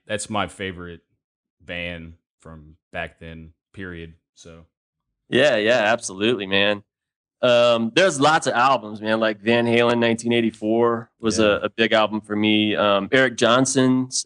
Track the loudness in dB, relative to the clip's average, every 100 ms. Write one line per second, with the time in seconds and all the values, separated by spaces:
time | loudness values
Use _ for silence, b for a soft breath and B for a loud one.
0 | -10 -8 -6 -6 -6 -8 -10 -10 -14 -18
1 | _ _ _ _ _ _ -14 -10 -10 -10
2 | -14 -20 _ _ -20 -20 -20 -20 _ -12
3 | -12 -14 -18 -18 -20 _ _ -16 -14 -14
4 | -16 -20 _ _ -20 -20 _ _ _ _
5 | _ _ _ 2 2 2 2 2 2 0
6 | -4 -2 -2 -2 -2 0 0 -2 -8 _
7 | _ _ _ _ 2 4 4 2 0 2
8 | 2 4 2 2 0 0 2 0 -2 -8
9 | -2 0 0 -2 0 0 2 2 2 2
10 | 0 0 0 0 0 -4 -2 0 0 -2
11 | -8 _ -2 2 2 2 -2 -2 2 2
12 | 0 -4 -6 -2 2 2 2 0 2 0
13 | 0 0 0 0 2 2 2 2 2 0
14 | -2 -6